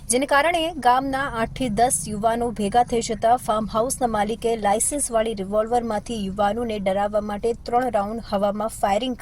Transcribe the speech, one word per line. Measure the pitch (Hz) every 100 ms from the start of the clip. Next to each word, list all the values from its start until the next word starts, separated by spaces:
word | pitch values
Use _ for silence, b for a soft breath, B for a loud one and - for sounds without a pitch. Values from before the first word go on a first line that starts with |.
| B
જેને | 247 277
કારણે | 285 311 349 320 330 240
ગામના | 254 269 262 277
આઠથી | 226 226 - 254
દસ | 208 247 - 226
યુવાનો | 208 226 233 240
ભેગા | 214 202 240 247
થઈ | 233
જતા | 233 208 226 254
ફાર્મ | - 214 208
હાઉસના | 214 247 - 240
માલિકે | 214 208 226 226 226
લાયસન્સવાળી | 202 214 - 294 262 226 220 202
રિવોલ્વરમાંથી | 190 214 220 247 233 208 - 226
યુવાનોને | 196 196 202 220 240 214
ડરાવવા | 190 190 202 208
માટે | 208 208 233 233 -
ત્રણ | 240 254
રાઉન્ડ | 214 202 226 -
હવામાં | 202 202 208 220 -
ફાયરિંગ | 208 202 254 240